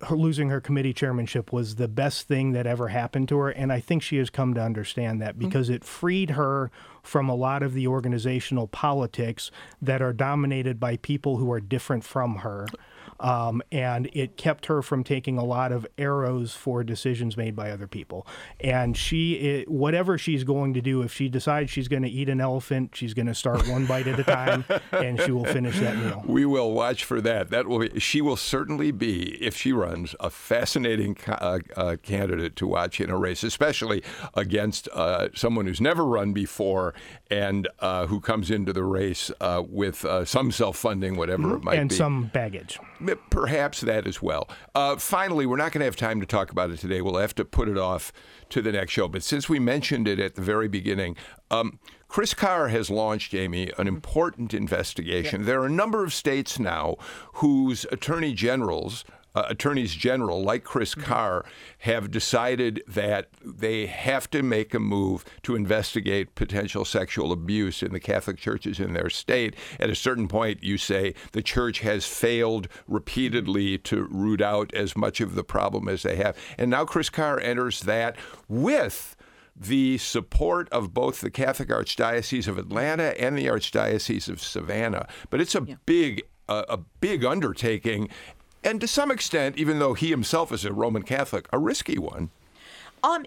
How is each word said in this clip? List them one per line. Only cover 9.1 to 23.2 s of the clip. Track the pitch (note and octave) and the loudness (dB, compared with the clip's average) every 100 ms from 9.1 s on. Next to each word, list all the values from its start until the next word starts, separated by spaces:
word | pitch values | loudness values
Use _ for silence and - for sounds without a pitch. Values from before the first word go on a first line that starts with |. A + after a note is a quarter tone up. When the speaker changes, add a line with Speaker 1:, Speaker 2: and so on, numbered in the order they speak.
| - A#2 A2+ - - - - | -2 -4 -4 -10 -14 -18 -6
Speaker 1:
that | C3+ C3 | 0 2
are | B2+ | 2
dominated | A#2 C3+ D3 C#3 C3+ A#2+ A2+ | 0 0 2 2 0 -2 0
by | B2 A#2+ | -2 -2
people | - C#3+ C#3+ B2+ | -2 0 0 0
who | B2 | 2
are | A#2+ | 0
different | G2+ B2+ - B2+ | 0 -2 0 -2
from | - C3+ B2 G#2 | -2 -2 -2 -2
her. | A2 G2+ G#2 - - - - - | -6 -6 -8 -10 -16 -20 -20 -4
Um, | - B2 A#2 A2+ - | 0 2 2 -2 -2
and | D3+ B2+ A#2+ B2+ | -2 0 0 -2
it | D3+ C3 - | -2 -4 -2
kept | D#3+ D3+ - | 0 0 0
her | D#3 | 0
from | C3 C3+ | 2 0
taking | B2+ C3+ B2+ B2+ | 0 0 0 0
a | |
lot | A#2+ B2 B2+ | 0 0 0
of | B2 A2 - | 0 -4 -4
arrows | C#3+ C#3 B2+ B2+ A#2 | 0 0 0 0 -2
for | - - A#2+ | -4 -2 -2
decisions | A#2 A2+ C3 A#2+ A#2 G#2+ | -2 -2 -2 0 -2 -2
made | A2+ | -4
by | G#2+ G#2 | -4 -6
other | G#2 G2+ | -8 -8
people. | G#2+ - F2+ - - - - | -10 -10 -10 -12 -16 -16 -6
And | C3+ B2+ B2 A#2 | 0 2 2 0
she, | - E3 E3 | 0 2 2
it, | E3+ C#3+ C#3 B2+ | 2 0 0 0
whatever | D3+ D3 E3+ F#3 F3 | 2 4 4 2 0
she's | - D3 | 0 0
going | B2+ C#3+ C#3 | 2 2 2
to | B2+ | 0
do, | B2 C3 | 2 0
if | A#2+ | 0
she | - C3+ | -2 -2
decides | B2 D3 D3 C#3+ | 0 2 2 0
she's | - B2 | -2 -2
gonna | C3+ B2+ | 0 0
eat | B2+ C#3 | -2 0
an | C3+ | 2
elephant, | C3 C3 - C3+ B2+ - | 2 0 0 -2 -2 -4
she's | B2 | -4
gonna | A2+ | 0